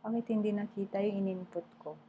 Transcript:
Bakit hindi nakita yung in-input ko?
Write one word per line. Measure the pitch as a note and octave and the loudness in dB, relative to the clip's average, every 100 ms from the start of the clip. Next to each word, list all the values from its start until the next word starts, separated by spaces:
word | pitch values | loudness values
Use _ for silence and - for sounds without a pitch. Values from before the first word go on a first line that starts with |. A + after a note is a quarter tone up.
Bakit | A3 A#3 A#3 | 0 -2 2
hindi | A3+ G#3 G3+ | 2 4 2
nakita | G#3+ - G3 G3 | -2 -4 -2 2
yung | G3+ G3+ F#3+ | 2 2 0
in-input | F#3 F3+ F3 E3+ - | -2 -4 -6 -8 -12
ko? | D3+ D#3 | -12 -12